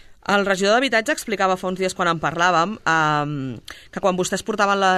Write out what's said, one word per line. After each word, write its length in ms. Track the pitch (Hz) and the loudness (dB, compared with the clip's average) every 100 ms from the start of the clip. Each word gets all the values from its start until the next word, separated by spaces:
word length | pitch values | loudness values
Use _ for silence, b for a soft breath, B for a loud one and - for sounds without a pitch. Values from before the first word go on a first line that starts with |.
| B B - | B B 0
El 140 | 202 196 | 0 2
regidor 300 | 185 196 233 | 0 2 2
d'Habitatge 380 | 269 226 220 311 | 2 0 0 -4
explicava 400 | - 196 190 185 | -4 -2 0 0
fa 120 | 185 | -4
uns 80 | 185 | -2
dies 160 | 185 - | -4 -2
quan 120 | 175 | -2
en 80 | 165 | 0
parlàvem, 540 | 156 160 180 165 185 214 - | -2 0 2 2 0 -2 0
ehm, 680 | 160 151 151 147 147 131 113 - B B | 2 2 0 -2 -4 -6 -10 -14 B B
que 120 | - | -4
quan 140 | 196 180 | -2 0
vostès 260 | 175 190 - | -2 -4 -4
portaven 320 | 208 196 196 | -2 0 2
la 120 | 190 | 2